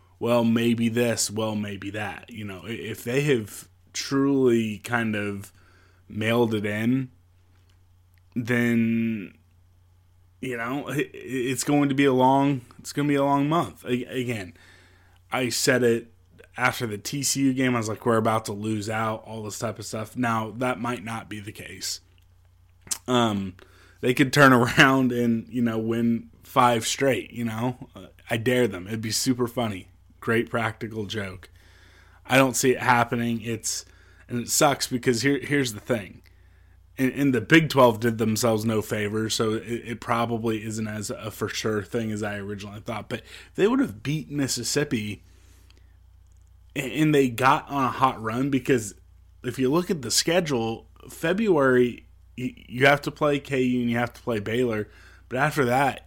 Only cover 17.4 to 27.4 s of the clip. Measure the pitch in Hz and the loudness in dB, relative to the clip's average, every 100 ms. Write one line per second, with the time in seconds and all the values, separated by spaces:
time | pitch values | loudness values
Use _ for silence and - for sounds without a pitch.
17.4 | 135 131 131 123 110 104 123 113 110 110 | 2 2 2 0 -2 -2 2 2 4 0
18.4 | - 101 110 110 104 110 110 110 - 113 | -2 -6 -4 -4 -4 -4 -4 -6 -10 -12
19.4 | 107 - 117 104 107 113 107 - 123 113 | -10 -6 -8 -8 -10 -8 -8 -2 0 0
20.4 | 110 107 127 117 123 120 104 113 87 104 | -2 -4 -4 -2 -4 -6 -8 -10 -10 -12
21.4 | 101 104 - 95 - - _ _ _ _ | -12 -16 -16 -12 -10 -10 _ _ _ _
22.4 | _ _ _ _ - - - 123 117 101 | _ _ _ _ -12 -12 -2 2 2 0
23.4 | 95 - - - - _ 120 127 135 143 | -6 -12 -20 -20 -20 _ -2 2 2 8
24.4 | 135 127 120 - 143 135 127 120 120 113 | 8 8 4 6 6 6 2 2 2 0
25.4 | 113 123 117 113 110 113 117 113 - - | -2 -2 0 0 -2 0 2 0 -4 -20
26.4 | - 139 123 117 107 - 139 110 - - | -2 4 4 4 0 0 2 0 -4 -8